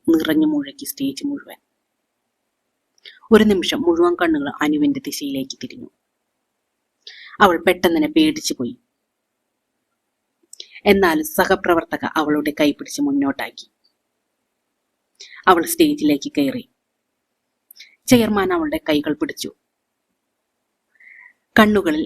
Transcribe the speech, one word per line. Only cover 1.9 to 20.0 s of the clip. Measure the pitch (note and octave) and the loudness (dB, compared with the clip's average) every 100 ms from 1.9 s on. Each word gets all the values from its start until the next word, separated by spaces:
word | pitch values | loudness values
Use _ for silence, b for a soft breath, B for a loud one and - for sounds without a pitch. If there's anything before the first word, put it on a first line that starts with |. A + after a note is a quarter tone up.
| _ _ _ _ _ _ _ _ _ _ _ B B B | _ _ _ _ _ _ _ _ _ _ _ B B B
ഒരു | A3 | 6
നിമിഷം | G#3+ F#3+ D#3 - | 6 2 0 0
മുഴുവൻ | E3+ E3 F3 F3 | 2 4 2 2
കണ്ണുകൾ | E3+ D3+ C#3+ - | 0 0 -4 -4
അനുവിന്റെ | D3+ D3 D3 C3+ - | -2 0 0 -2 -6
ദിശയിലേക്ക് | - C#3+ C3+ C3+ - | -10 -8 -8 -8 -12
തിരിഞ്ഞു. | B2+ - - _ _ _ _ _ _ _ _ _ _ _ - B B B | -16 -16 -20 _ _ _ _ _ _ _ _ _ _ _ -20 B B B
അവൾ | G3+ E3 | 2 4
പെട്ടെന്ന് | F#3+ F3+ F3+ E3 | 0 2 2 2
തന്നെ | D3+ | 0
പേടിച്ചു | D#3+ D#3 D3 - | 2 2 0 -6
പോയി. | - A#2+ - _ _ _ _ _ _ _ _ _ _ _ _ _ _ _ _ _ - B B G3+ | -6 -8 -10 _ _ _ _ _ _ _ _ _ _ _ _ _ _ _ _ _ -20 B B 2
എന്നാലും | G3 F3+ D#3 D#3 | 4 2 0 -2
സഹപ്രവർത്തക | - E3+ F#3+ - E3 - - - D#3 | -2 0 0 0 0 -2 -6 -6 -4
അവളുടെ | D3 D3 D3 D3 | -2 -2 -2 0
കൈ | D3 | 0
പിടിച്ച് | - C3+ - | 0 -8 -4
മുന്നോട്ടാക്കി. | C#3+ C#3 C#3 C3 A2 - - _ _ _ _ _ _ _ _ _ _ _ _ _ _ - B B F#3+ | -2 0 -2 -4 -8 -14 -20 _ _ _ _ _ _ _ _ _ _ _ _ _ _ -20 B B 0
അവൾ | E3+ - | 0 0
സ്റ്റേജിലേക്ക് | - D#3 D3 D3+ C#3+ C#3 - | 0 0 0 0 0 -2 -4
കയറി. | C#3 - - _ _ _ _ _ _ _ _ _ _ B B B - | -2 -4 -10 _ _ _ _ _ _ _ _ _ _ B B B 2
ചെയർമാൻ | B3 A3 G#3+ F#4+ | 4 4 0 0
അവളുടെ | F4 D#4 D#4+ - | -2 -2 -4 -2
കൈകൾ | D4 D4+ | -2 -2
പിടിച്ചു. | D3 D#3 - - - _ _ _ _ | -4 -6 -8 -12 -14 _ _ _ _